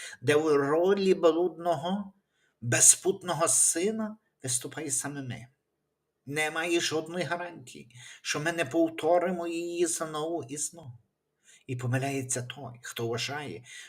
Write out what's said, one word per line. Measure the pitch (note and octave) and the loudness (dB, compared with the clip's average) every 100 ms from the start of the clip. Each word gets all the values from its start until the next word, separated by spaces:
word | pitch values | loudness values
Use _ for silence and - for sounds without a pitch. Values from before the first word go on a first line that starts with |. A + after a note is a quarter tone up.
| - - | -16 -4
де | B2+ D3 | 4 4
у | D#3 C#3+ | 6 4
ролі | C#3 D#3 F#3 G3 F#3+ | 4 4 4 4 4
блудного, | E3+ E3 D#3+ F3+ D#3+ F3 D3+ F3 G3+ G3+ - _ _ _ _ | 6 6 6 2 0 -2 0 0 -4 -6 -14 _ _ _ _
безпутного | A#2+ D#3+ - - F3+ G3 F3+ D#3 E3 | 0 6 6 6 2 -2 -2 0 2
сина | - - E3 G3 A3 G#3+ G#3+ _ _ | 4 2 2 0 -2 -6 -8 _ _
виступає | C3 - - - - | -4 -4 -4 -8 -6
саме | B2+ C#3+ C#3+ | -4 -4 -6
ми. | C3 G2 - _ _ _ _ _ _ _ - | -8 -10 -12 _ _ _ _ _ _ _ -8
Немає | D3 D#3 D#3+ E3+ E3+ | -4 -2 -2 0 0
жодної | E3 D#3 D#3 F3 D3+ | 0 -2 -2 -4 -4
гарантії, | F3 F3 E3 C3 C#3+ - - - - | -4 -6 -12 -18 -18 -20 -20 -20 -12
що | - D3+ | -6 -4
ми | D#3 | -2
не | E3+ E3 | -2 0
повторимо | E3 D#3+ D#3+ D#3 F3 F3 F3 E3+ | 2 2 2 4 4 4 -2 -4
її | E3 E3+ E3+ E3+ | -4 -4 0 0
знову | - D#3+ D#3 D#3+ E3+ | 0 -4 -4 -4 -4
і | B2 D3 | -6 -8
знову. | - E3 D3 - _ _ _ _ _ - - | -8 -10 -18 -20 _ _ _ _ _ -18 -10
І | B2 | -6
помиляється | B2 C3 C#3 C3+ B2+ B2+ | -2 -2 -2 -4 -4 -4
той, | B2 - C3 B2 | -6 -12 -14 -14
хто | - - A#2 | -12 -6 -4
вважає, | A#2+ B2+ C#3+ C#3+ E2+ - - | -2 -4 -6 -8 -12 -14 -18